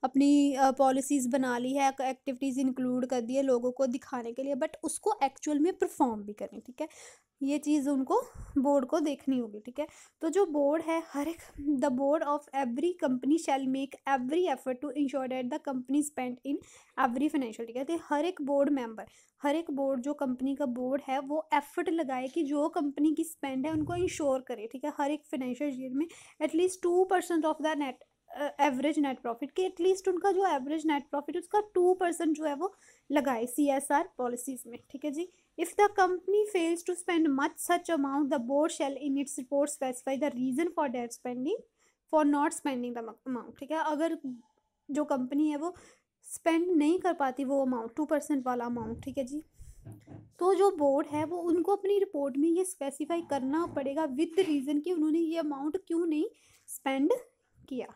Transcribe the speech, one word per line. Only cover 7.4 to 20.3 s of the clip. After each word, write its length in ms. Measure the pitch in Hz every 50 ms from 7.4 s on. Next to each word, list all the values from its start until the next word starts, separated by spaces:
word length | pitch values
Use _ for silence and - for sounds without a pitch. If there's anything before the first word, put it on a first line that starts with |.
| 277
ये 160 | 269 285 302
चीज़ 320 | 294 294 294 302 262 277
उनको 320 | 294 269 269 254 339 440 494 - - - - - - 285
बोर्ड 280 | 254 285 285 285 254
को 140 | 247 - 330
देखनी 380 | 302 302 277 262 - - 269 254
होगी, 220 | 240 220 202 208
ठीक 200 | 214 - 247 -
है। 60 | 294 311 - - - - _ _
तो 80 | - 330
जो 180 | 302 370 403
बोर्ड 360 | 359 294 294 285 277 294 330 320
है, 200 | 311 330 330 330
हर 220 | - - 277 285 302
एक, 100 | 330 - - - - -
"The 300 | 294 285 302 262 247 285
board 320 | 254 247 277 277 294 330 320
of 440 | 285 294 294 294 - - 269 277
every 260 | 247 233 254 302 349 359 - -
company 360 | 285 254 254 - 262 294 330 330 -
shall 180 | 277 269 269 262 262
make 440 | 269 269 269 - - _ - 277 269
every 360 | 247 254 294 349 359 349 277
effort 200 | 254 - 262 254 254 -
to 80 | 294 247
ensure 360 | 285 294 269 269 277 262 254
that 220 | 254 254 254 247
the 100 | 262 320 - -
company 340 | 269 254 254 - 262 294 294
spend 340 | - - - 254 247 247 254 _
in 100 | 269 285 370 - - - - - _ _ - -
every 220 | 247 233 269 269 302
financial", 360 | 302 311 262 226 214 - 233
ठीक 100 | 226 226
है। 80 | 247 277
तो 140 | 269 339 330 -
हर 220 | - 302 285 302
एक 180 | 349 370 - 302
बोर्ड 280 | 262 285 277 277 269
मेंबर, 360 | 294 269 247 226 220 220 196 - _ - _ _ _ _ -
हर 140 | 285 285
एक 140 | 320 330 339
बोर्ड, 300 | 294 262 277 269 269 262
जो 140 | 240 277 294
कंपनी 420 | 294 285 262